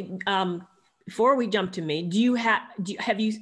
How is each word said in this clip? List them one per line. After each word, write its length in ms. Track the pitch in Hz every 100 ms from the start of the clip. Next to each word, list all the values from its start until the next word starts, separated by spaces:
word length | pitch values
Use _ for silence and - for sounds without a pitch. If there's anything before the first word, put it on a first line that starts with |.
| 190 185 202
um, 400 | 190 185 175 - _ _ _ -
before 300 | - 247 269
we 120 | 220
jump 260 | 202 185
to 80 | 185
me, 220 | 156 156
do 180 | 175 202
you 160 | 247 247
ha-, 320 | 226 208 - -
do 120 | 185
you, 60 | -
have 200 | 233 208
you, 140 | 220 214